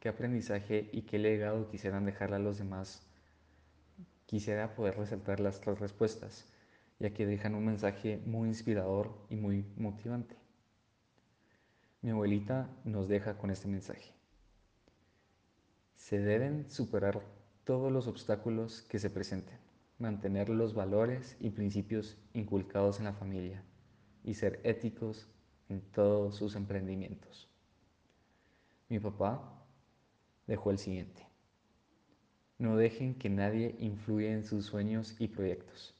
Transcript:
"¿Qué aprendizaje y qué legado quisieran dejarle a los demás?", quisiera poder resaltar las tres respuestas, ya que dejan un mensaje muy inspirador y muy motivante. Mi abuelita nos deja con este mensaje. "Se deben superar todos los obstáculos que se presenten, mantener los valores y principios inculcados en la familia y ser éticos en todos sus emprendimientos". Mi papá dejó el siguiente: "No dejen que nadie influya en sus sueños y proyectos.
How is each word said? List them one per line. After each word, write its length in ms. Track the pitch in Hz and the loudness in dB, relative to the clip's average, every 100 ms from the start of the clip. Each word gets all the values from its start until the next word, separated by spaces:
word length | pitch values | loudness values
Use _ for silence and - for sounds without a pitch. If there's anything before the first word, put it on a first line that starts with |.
"¿Qué 80 | 113 | -4
aprendizaje 800 | 107 120 120 104 101 101 107 107 | -2 0 0 0 -2 0 0 0
y 100 | - | -4
qué 160 | - 104 | -2 2
legado 500 | 107 107 104 110 110 | 4 4 2 0 -2
quisieran 380 | 101 101 98 101 | -4 -2 0 0
dejarle 300 | 101 98 101 | 0 0 2
a 20 | |
los 200 | 104 101 | 0 0
demás?", 480 | 95 95 95 - - - _ _ _ - _ _ - - 175 _ - | -4 -6 -8 -12 -20 -20 _ _ _ -20 _ _ -20 -20 -20 _ -4
quisiera 480 | 110 104 104 107 | -2 0 0 -2
poder 220 | - 104 98 | 0 0 0
resaltar 440 | 104 104 101 98 | -2 -4 -2 0
las 200 | 98 95 | 0 0
tres 200 | 110 98 | -2 -2
respuestas, 680 | 101 - 107 - 101 - - - - - _ - | -2 2 2 2 -10 -14 -20 -20 -20 -20 _ -4
ya 120 | 104 | -2
que 140 | 101 101 | 0 2
dejan 280 | 101 107 | 2 0
un 120 | 107 110 | 0 2
mensaje 560 | 104 101 98 110 104 | 2 2 0 -2 -2
muy 240 | 117 113 113 | -2 0 2
inspirador 640 | 110 - 104 92 98 104 - - | 0 0 2 2 2 0 -6 -6
y 80 | 107 | -2
muy 300 | 104 101 101 - | 0 0 -2 -4
motivante. 600 | 107 104 120 120 113 - - _ _ _ _ _ _ _ _ _ _ _ _ _ _ _ | -4 -4 -4 -4 -6 -12 -20 _ _ _ _ _ _ _ _ _ _ _ _ _ _ _
Mi 80 | 117 | 0
abuelita 600 | 110 104 104 104 131 127 - | 2 4 4 2 -2 -2 -6
nos 240 | 117 107 95 | -4 0 2
deja 280 | 104 107 101 | 2 2 -2
con 140 | 101 | -2
este 180 | 95 101 | -2 -2
mensaje. 460 | 98 - - - - _ _ _ _ _ _ _ _ _ _ _ _ _ _ _ _ _ - | -4 -4 -10 -14 -20 _ _ _ _ _ _ _ _ _ _ _ _ _ _ _ _ _ -20
"Se 220 | - 101 | -2 2
deben 520 | 101 107 135 151 143 | 4 4 2 0 -4
superar 520 | - 110 104 98 101 - - - _ | -4 0 2 2 0 -4 -14 -20 _
todos 280 | - 127 135 | 0 2 4
los 140 | 131 117 | 2 0
obstáculos 760 | 101 - 104 117 113 113 - | -2 0 0 2 0 -2 -6
que 160 | - 104 | -4 -2
se 120 | 98 | -2
presenten, 480 | 95 98 95 92 - - _ _ - | -2 -4 -4 -6 -14 -20 _ _ -6
mantener 500 | 113 104 98 98 101 | -4 0 0 2 2
los 260 | 113 113 | 2 2
valores 640 | 107 95 104 117 127 - - | 2 2 4 4 2 -6 -6
y 100 | 113 | -4
principios 680 | 104 101 101 101 110 101 - - | 0 0 0 0 -2 -4 -10 -8
inculcados 680 | 117 101 98 92 101 101 101 | -6 0 0 0 2 4 2
en 60 | |
la 80 | 107 | -2
familia 500 | 101 98 95 92 95 - - - - - - | -4 -4 -4 -6 -8 -14 -20 -20 -20 -20 -10
y 100 | - | -6
ser 260 | 107 101 - | 0 0 2
éticos 640 | 117 110 117 - 110 110 - - _ _ - | 0 0 -2 -4 -6 -6 -14 -20 _ _ -8
en 140 | 98 | -8
todos 540 | 101 - 104 104 101 104 | -2 4 6 6 2 -2
sus 200 | 104 101 | -4 -4
emprendimientos". 960 | 101 98 95 95 95 - - - - _ _ _ _ _ _ _ _ _ _ _ _ _ - | -4 -2 -2 -4 -6 -10 -14 -20 -20 _ _ _ _ _ _ _ _ _ _ _ _ _ -4
Mi 100 | 110 | -2
papá 680 | 104 101 101 123 - - - _ _ _ _ _ _ _ - | -2 0 0 0 -6 -18 -20 _ _ _ _ _ _ _ -4
dejó 240 | 101 104 | 0 2
el 80 | 98 | 0
siguiente: 480 | - 92 98 - - _ _ _ _ _ _ _ _ _ _ _ _ - | 0 -6 -8 -14 -20 _ _ _ _ _ _ _ _ _ _ _ _ -2
"No 180 | 117 110 | 2 6
dejen 360 | 113 113 131 | 6 4 -4
que 140 | 127 101 | -2 0
nadie 480 | 101 101 110 117 - | 2 4 2 0 0
influya 540 | 110 101 107 107 107 | -4 -2 0 2 2
en 140 | 110 107 | 0 0
sus 180 | 104 | -2
sueños 520 | 101 104 104 110 110 - | -2 0 2 0 -2 -2
y 100 | 107 | -2
proyectos. 680 | - 95 92 - - - - | 0 0 0 -6 -18 -20 -20